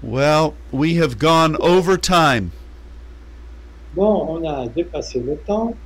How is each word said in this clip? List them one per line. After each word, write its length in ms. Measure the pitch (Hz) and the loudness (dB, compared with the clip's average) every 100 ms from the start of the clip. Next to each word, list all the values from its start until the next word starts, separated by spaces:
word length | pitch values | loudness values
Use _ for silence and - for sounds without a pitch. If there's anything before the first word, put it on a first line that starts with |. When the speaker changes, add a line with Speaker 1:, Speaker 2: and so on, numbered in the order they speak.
Speaker 1:
Well, 520 | 113 123 143 151 156 - - | -6 0 2 4 2 -2 -10
we 240 | 135 156 | -2 0
have 240 | 165 160 117 | 2 0 0
gone 380 | 151 165 160 156 | 2 4 4 2
over 400 | 160 175 175 185 | 4 4 4 0
time. 560 | - 180 156 123 90 - - - - - - - - - - - - - - | 2 4 4 2 -2 -10 -18 -20 -20 -20 -20 -20 -20 -20 -20 -20 -20 -20 -12
Speaker 2:
Bon, 340 | 156 202 202 156 | 0 2 2 -2
on 160 | 165 160 | -6 -6
a 220 | 143 120 | -6 -6
dépassé 520 | 113 170 156 - 131 | -6 -6 -6 -6 -8
le 120 | 123 151 | -6 -8
temps. 300 | - 208 226 233 | -4 -4 -4 -8